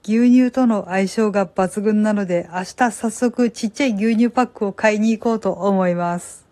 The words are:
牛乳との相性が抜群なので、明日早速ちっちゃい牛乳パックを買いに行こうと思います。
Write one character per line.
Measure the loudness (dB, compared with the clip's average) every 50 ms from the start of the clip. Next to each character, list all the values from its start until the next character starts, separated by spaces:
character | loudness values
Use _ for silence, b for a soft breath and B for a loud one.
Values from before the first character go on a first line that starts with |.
| -4
牛 | 0 0 4 6 6
乳 | 6 6 6 4
と | 2 2 2
の | 2 2 0 -2 -2
相 | -2 0 0 0
性 | 0 0 0 2
が | 2 0 -2
抜 | -2 _ -2 -2 -2 -2 -2
群 | -2 0 2 2
な | 2 2
の | 0 0 -2
で、 | -2 -2 -2 -2 -4
明 | -8 -8 -8 -8 0
日 | 0 0 0
早 | 0 -4 -6 -6
速 | -4 -2 -4 -4 0 0 -2 -2
ち | -2 -6 -8 -8
っ |
ち | -4 -2 -2
ゃ |
い | -2 -2
牛 | -2 -2 0 2
乳 | 2 0 2
パ | 2 0
ッ | -2 -2
ク | _ -8 -8
を | -6 -6
買 | 0 0 0 2
い | 2
に | 0 0
行 | 0 0
こ | 0 -2 -2
う | 0
と | -2 -4
思 | -4 0 0 0 2 2 2 0
い | 0
ま | 0 -2 -2 -4 -6
す。 | -8 -12 -20 -20 _ _